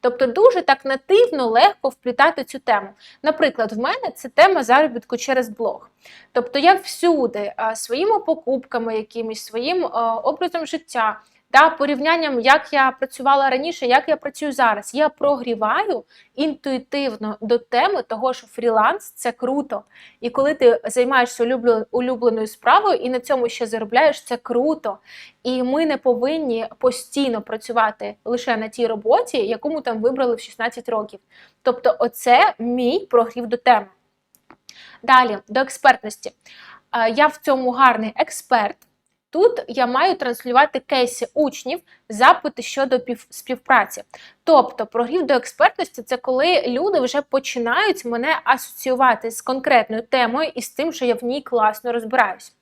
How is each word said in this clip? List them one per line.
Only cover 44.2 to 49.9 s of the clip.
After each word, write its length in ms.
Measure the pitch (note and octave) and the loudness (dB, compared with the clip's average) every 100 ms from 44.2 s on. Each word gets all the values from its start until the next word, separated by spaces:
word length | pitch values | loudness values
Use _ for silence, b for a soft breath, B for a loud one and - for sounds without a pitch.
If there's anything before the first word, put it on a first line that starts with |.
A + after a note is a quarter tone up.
| B B | B B
Тобто 420 | - D4+ - - G#3+ | 4 6 6 -2 -6
прогрів 400 | A#3 A#3+ E4+ C#4+ | -4 -2 -2 0
до 80 | |
експертності — 680 | C4+ - - F4+ - - - | 0 0 0 0 0 -8 -8
це 140 | A3+ B3+ | -8 -8
коли 460 | B3+ B3+ D#4+ F4+ - | -4 0 2 0 0
люди 320 | B3 F#4 F#4 | -4 -2 0
вже 220 | B3+ C#4 | -2 -4
починають 840 | C#4+ C4+ C4+ B3+ A#3 C4+ G#4 G4 A#3+ | -2 -4 -4 -6 -2 0 0 -2 -4
мене 340 | A#3 C4+ D#4+ | -4 -2 -2
асоціювати 880 | - B3+ - - C4 B3+ C4 A3 A3+ | 0 0 -2 -10 -4 2 2 2 -4
з 100 | A3 | -10
конкретною 600 | - C4 C4 B3+ G#3+ | -6 -4 2 2 2